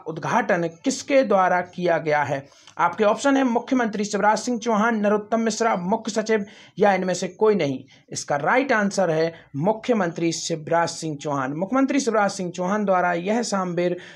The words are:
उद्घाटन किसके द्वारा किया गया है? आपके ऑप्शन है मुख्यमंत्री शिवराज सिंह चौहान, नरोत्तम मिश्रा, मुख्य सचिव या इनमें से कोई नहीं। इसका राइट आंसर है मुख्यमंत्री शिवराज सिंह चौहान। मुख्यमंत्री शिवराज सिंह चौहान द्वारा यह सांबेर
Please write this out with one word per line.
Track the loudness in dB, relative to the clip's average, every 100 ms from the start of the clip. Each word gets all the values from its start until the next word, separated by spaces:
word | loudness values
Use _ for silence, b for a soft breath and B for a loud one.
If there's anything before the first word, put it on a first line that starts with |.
| -6
उद्घाटन | -8 -2 0 2 0 0 -4
किसके | -4 -4 2 2
द्वारा | 4 4 4 2
किया | -2 -2 0 0
गया | 2 0
है? | 0 -4 -8 B B B
आपके | -2 2
ऑप्शन | 2 2 2 2
है |
मुख्यमंत्री | 2 0 0 0 0 -2
शिवराज | -4 0 2 2
सिंह | 0 -4
चौहान, | 0 2 2 2
नरोत्तम | 2 0 0 -2
मिश्रा, | 0 0 0 0
मुख्य | 0 -2 -2
सचिव | -4 0 0 -2 B B B
या | 2
इनमें | 4 0
से | -2 -4
कोई | 0 2
नहीं। | 4 2 -2 -8 b b
इसका | -10 -2 -2
राइट | 2 0 2
आंसर | 0 0 0 0
है | 2 -2 B B -4
मुख्यमंत्री | -2 0 0 0 0 -2 -2
शिवराज | -2 -4 -6 -2 0 0
सिंह | -2 -8 -6
चौहान। | -4 -4 -4
मुख्यमंत्री | -4 -2 0 2 0
शिवराज | 0 0 0
सिंह | -2 -8
चौहान | -4 -4 -2
द्वारा | 0 0 0
यह | -2 -2 -2
सांबेर | -2 -2 -2 0 -2 -2 B